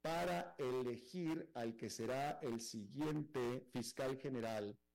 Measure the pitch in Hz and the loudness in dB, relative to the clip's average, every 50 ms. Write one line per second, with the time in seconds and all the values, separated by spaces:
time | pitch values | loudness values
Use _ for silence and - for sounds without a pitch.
0 | - 160 165 170 175 180 175 175 170 - - - 143 127 127 127 127 123 120 117 | -2 0 2 2 2 2 2 0 -2 -4 -2 0 0 2 2 2 2 0 -2 -4
1 | - - - 185 170 160 160 160 175 - - 120 117 117 113 - - 107 - - | -6 -8 -4 0 0 2 2 0 -2 -4 -4 -2 -2 -2 -2 -2 -6 -6 -4 -2
2 | 113 117 127 135 139 147 147 - 160 127 117 113 113 - - 113 101 101 131 139 | 0 0 2 2 2 0 0 0 0 0 0 0 -2 -4 -6 -6 -6 -6 -2 0
3 | 151 156 151 151 147 147 - 135 120 120 123 131 131 - - 127 113 - - - | 2 4 4 2 0 0 0 2 2 2 2 0 -2 -4 -4 -2 -2 -2 -2 0
4 | 139 131 131 131 - 143 131 120 113 113 110 107 104 101 104 - _ _ | 0 0 0 0 -2 0 0 0 0 2 2 0 0 -2 -4 -8 _ _